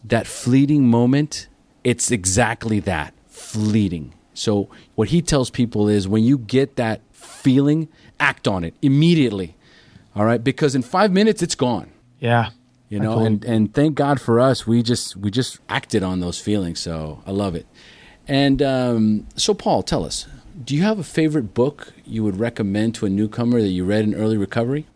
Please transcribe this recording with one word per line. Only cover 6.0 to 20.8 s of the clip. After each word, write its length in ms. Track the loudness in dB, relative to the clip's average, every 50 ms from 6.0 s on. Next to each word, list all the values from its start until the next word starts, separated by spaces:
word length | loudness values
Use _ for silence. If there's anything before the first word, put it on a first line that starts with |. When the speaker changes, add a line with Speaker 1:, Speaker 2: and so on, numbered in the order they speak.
| 0
Speaker 1:
when 160 | 0 2 2 4
you 140 | 4 2
get 380 | 2 0 0 0 0 0 0 _
that 260 | -4 -4 -4 -4 -6 _ _
feeling, 760 | _ -20 -20 -20 -20 0 2 4 4 4 4 4 2 0 -2 -6 _ _ -20 -20 _ _
act 280 | -2 -2 -2 -2 -2
on 160 | -2 -2 -2 -4
it 120 | -6 -6 _
immediately, 760 | 0 2 4 4 4 4 4 4 2 0 0 -4 -6 -8 -12 _ _ _ -20 -20 _ _ _ -20 _ _ _
all 100 | 0 2
right? 180 | 2 2 2 0
Because 320 | -2 0 0 0 0 2
in 60 | 0
five 300 | -2 0 0 2 2 4
minutes, 300 | 4 4 4 2 2 0
it's 140 | -2 -4 -2
gone. 340 | -2 -2 -2 -2 -4 -6 -10 _ _ _ _ _ _
Speaker 2:
Yeah. 300 | -2 2 2 2 0 -2 -6 _ _ _ _ _ _ _
Speaker 1:
You 100 | -6 -4
Speaker 2:
I 40 | -2
Speaker 1:
know, 60 | 0
Speaker 2:
totally 160 | 0 0 2
Speaker 1:
and, 180 | 2 0 -2 -2
and 280 | 0 0 2 0 0 2
thank 220 | 0 0 0 2
God 240 | 0 0 0 0 0
for 200 | 2 2 4 4
us, 280 | 4 4 2 0 0
we 160 | 0 0 2 2
just, 320 | 0 -2 -2 -4 -10 -10
we 160 | -6 -6 -2
just 280 | -2 -2 -4 -4 -8 -16 _ -8
acted 340 | -8 -8 -6 _ -2 -2 0
on 160 | 0 -2 -2
those 200 | -4 -4 -6 -6
feelings. 400 | -4 -2 -2 -2 -2 -4 -6 -8
So 440 | -8 -8 -8 -8 -8 -10 -12 -14 -10
I 60 | -6
love 240 | -4 -4 -4 -4 -6
it. 100 | -8 -12 _ _ -20 -20 -20 -20 -20 -20 -20 -20 _ _
And, 340 | -2 0 0 2 2 2 2
um, 680 | 0 0 0 0 0 0 0 2 2 2 0 0 -4 -10 -8
so 180 | -4 -2 -2 -2
Paul, 280 | -2 0 0 0 0
tell 240 | 0 -2 -4 -4 -4
us: 220 | -6 -8 -10 -12 -14 -20 -20 -20 -20 -18 -16 -8
Do 120 | -4 -2
you 80 | 0